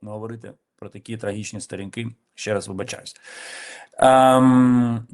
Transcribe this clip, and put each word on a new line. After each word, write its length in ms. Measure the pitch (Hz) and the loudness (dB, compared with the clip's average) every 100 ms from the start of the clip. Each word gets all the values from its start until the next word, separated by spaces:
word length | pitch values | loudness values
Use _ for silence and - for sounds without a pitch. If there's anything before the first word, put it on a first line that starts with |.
говорити 520 | 104 107 113 117 107 - _ _ | -14 -12 -12 -14 -18 -20 _ _
про 80 | 101 | -20
такі 280 | 107 - 113 | -18 -14 -8
трагічні 440 | 104 104 101 104 | -8 -8 -10 -12
сторінки. 460 | - 92 98 117 117 - _ - | -12 -12 -10 -10 -10 -12 _ -12
Ще 180 | - | -6
раз 140 | 101 104 | -6 -6
вибачаюсь. 480 | 95 - - - - - - - - - - - - | -10 -10 -12 -18 -20 -20 -20 -18 -18 -18 -20 -16 2
Ем, 1080 | 131 131 131 131 131 127 127 123 120 117 113 | 4 6 6 6 6 6 4 4 2 -2 -8